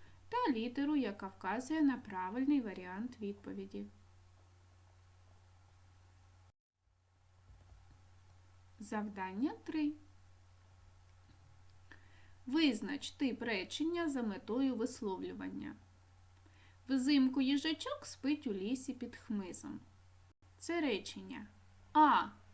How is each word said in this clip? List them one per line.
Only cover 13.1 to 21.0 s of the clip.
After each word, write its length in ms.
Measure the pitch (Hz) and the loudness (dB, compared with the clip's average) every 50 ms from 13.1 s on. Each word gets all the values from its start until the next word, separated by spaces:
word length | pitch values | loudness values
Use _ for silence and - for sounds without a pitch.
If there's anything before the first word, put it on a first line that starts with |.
тип 320 | - - 285 254 214 - 220 | -4 -2 0 0 0 -2 -2
речення 640 | 233 220 190 185 - - - 302 330 349 339 339 311 | -2 -2 -2 -2 -4 -4 -2 -2 0 0 0 0 0
за 140 | 269 254 233 | 0 0 -2
метою 540 | 214 190 180 - - 214 262 277 262 247 | -2 -4 -4 -4 -2 0 2 2 2 2
висловлювання. 1000 | 214 240 262 - - 226 196 190 180 185 180 185 202 185 185 196 - - - - - - - - - - - - - - - - - - - - - - - - - - - | 0 -2 -2 -4 -4 -4 -4 -4 -4 -4 -6 -8 -8 -8 -8 -8 -8 -8 -10 -12 -14 -18 -20 -20 -20 -20 -20 -20 -20 -20 -20 -20 -20 -20 -20 -20 -20 -20 -20 -20 -18 -4 -2
Взимку 520 | 269 269 247 277 294 277 262 262 262 277 | 0 2 4 6 6 8 6 6 6 4
їжачок 640 | 262 254 285 285 285 320 320 311 - 508 587 587 - | 4 4 4 2 2 0 -2 -2 -4 -6 -6 -6 -8
спить 400 | - - - - 269 302 294 - | -10 -10 -4 0 0 0 0 0
у 60 | 240 202 | -2 -4
лісі 420 | 190 190 214 262 262 - - 247 | -2 -2 -2 -2 -2 -4 -6 -8
під 220 | - 240 240 - | -8 -8 -10 -12
хмизом. 640 | - - - 214 202 190 175 - - - - - - - - - - - - - - - - - _ - - - - | -12 -8 -6 -4 -4 -4 -6 -8 -10 -10 -10 -10 -12 -14 -18 -20 -20 -20 -20 -20 -20 -20 -20 -20 _ -20 -20 -16 -10
Це 220 | - - 339 339 | -6 -2 0 0
речення 680 | 311 269 214 185 | 2 2 0 0